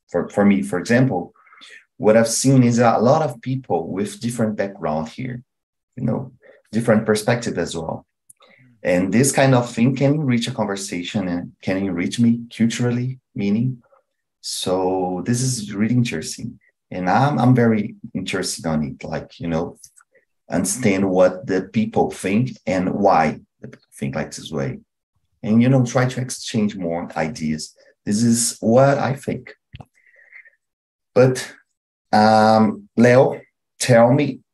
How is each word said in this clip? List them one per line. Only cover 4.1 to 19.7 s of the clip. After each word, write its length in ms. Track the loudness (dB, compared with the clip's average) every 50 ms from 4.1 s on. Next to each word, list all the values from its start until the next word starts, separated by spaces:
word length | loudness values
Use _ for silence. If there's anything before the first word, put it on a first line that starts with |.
| -8 -8
different 360 | -8 -8 -4 -2 -4 -4 -2
background 520 | -4 -6 -6 -6 -8 -6 -4 -4 -4 -6 -8
here, 340 | -10 -10 -10 -10 -10 -12 -14 _ _ _ _ _ _ _ _ _ _
you 80 | -8 -6
know, 280 | -4 -4 -4 -8 -10 -16 _ _ _ -20 _ _ _ -6
different 320 | -4 2 2 2 2 4
perspective 540 | 2 0 2 2 0 -2 0 -2 -6 -4 -4
as 180 | -6 -6 -6
well. 300 | -8 -8 -8 -10 -10 -12 _ _ _ _ _ -20 _ _ _ _ _ _ _ _ _ -4
And 300 | 0 0 0 0 2 2
this 200 | 2 2 2 2
kind 220 | 2 4 4 4
of 140 | 2 2 -2
thing 280 | -2 0 0 0 2
can 180 | 2 0 0 2
enrich 320 | 0 0 0 0 -2 -2
a 60 | -4 -4
conversation 760 | -6 -4 -6 -6 -8 -8 -8 -8 -8 -8 -6 -6 -6 -4
and 260 | -4 -6 -6 -8 -10 -16 _
can 160 | -6 -6 -4
enrich 440 | -4 -4 -4 -4 -4 -4 -6 0 2
me 220 | 2 2 2 0 -2 -12 -2
culturally, 600 | 0 0 0 0 0 -2 -2 -2 -2 -4 -6 -8 -10 _ _ _
meaning. 480 | -6 -2 0 0 0 0 -2 -4 -6 _ _ _ _ _ _ _ _ _ _ _ _
So 840 | _ -12 -10 -8 -4 -2 -2 -2 0 -2 -2 -2 -4 -4 -6 -6 -4
this 140 | -4 -2 -2
is 340 | -2 -4 -4 -4 -8 -10 -4
really 200 | -4 -2 0 2
interesting. 680 | 0 0 0 -4 -8 -8 -10 -12 -12 -14 -14 -16 -16 _ _ _ _ _ _
And 200 | -10 -6 -2 0
I'm, 260 | 2 2 2 2 0 0
I'm 160 | 2 4 4
very 420 | 4 4 2 2 0 -2 -6 -10 -14 -20 -12 _
interested 500 | -10 -8 -6 -6 -6 -6 -6 -8 -8 -6
on 200 | -4 -4 -4 -4
it, 180 | -6 -8 -12 -12
like, 380 | -10 -10 -10 -10 -12 -16 -12
you 80 | -8 -6
know, 300 | -4 -4 -4 -6